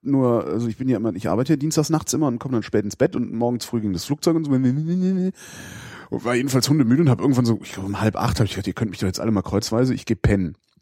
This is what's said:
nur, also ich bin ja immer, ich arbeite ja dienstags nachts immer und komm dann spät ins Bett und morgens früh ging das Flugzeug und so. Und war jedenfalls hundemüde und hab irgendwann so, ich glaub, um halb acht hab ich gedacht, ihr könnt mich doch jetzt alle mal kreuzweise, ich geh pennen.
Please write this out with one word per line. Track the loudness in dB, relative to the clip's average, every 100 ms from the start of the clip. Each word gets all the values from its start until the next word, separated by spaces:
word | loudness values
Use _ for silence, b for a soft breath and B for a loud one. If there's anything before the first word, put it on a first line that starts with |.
nur, | 0 2 4 2 0
also | -2 -2
ich | -4
bin | -2
ja | 0
immer, | 0
ich | -2 -2
arbeite | 0 2
ja | 0
dienstags | 0 0 2
nachts | 0 0
immer | 0 0
und | -2
komm | -2
dann | -4
spät | 0 -2 -2
ins | 0
Bett | 0 0
und | -4
morgens | -2 -2 -2 -4
früh | -4
ging | -2
das | -4 -4
Flugzeug | -2 0 0
und | 2
so. |
Und | 2 2 0 -2 0 0 0 -2 -4 -16 -18 -16 -16 -18 -16 -8 -6
war | 0 0
jedenfalls | 2 0 2
hundemüde | 2 4 4
und | 4
hab | 4
irgendwann | 4 4 4
so, | 0
ich | -4
glaub, | -10 -6
um | 0
halb | 0 0
acht | -2 0
hab | 0
ich |
gedacht, | -2 -6
ihr |
könnt | -4 -4
mich | -2
doch | -4
jetzt | -2
alle | 0
mal | 0
kreuzweise, | 0 -2 0 0 2
ich | 0 -2
geh | 0
pennen. | 2 2 0 -6 _ _